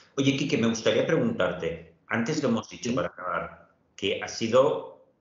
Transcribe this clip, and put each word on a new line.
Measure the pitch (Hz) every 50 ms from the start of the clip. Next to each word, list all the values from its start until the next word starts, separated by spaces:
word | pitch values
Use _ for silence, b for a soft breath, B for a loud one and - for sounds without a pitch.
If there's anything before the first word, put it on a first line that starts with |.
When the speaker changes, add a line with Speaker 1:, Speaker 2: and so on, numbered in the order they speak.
| B B B
Speaker 1:
Oye, | - 139 139 135
Quique, | - - - 143 117
me | 113 113
gustaría | 113 - - 113 104 - -
preguntarte, | - 165 143 123 110 98 - 92 90 85 - 87 80 82 - - - - _ _ -
antes | 110 113 117 135 151 143 139
lo | 123
hemos | 113 110 - -
dicho | 90 85 - 117
Speaker 2:
Sí. | 117
Speaker 1:
para | 87 87 87
acabar, | - - 92 90 87 82 82 - - - - _ _ _ _ _ _
que | - 101 98 110 - -
ha | -
sido | - - 117 110 - 127 139 - - - - - - - - _ _ _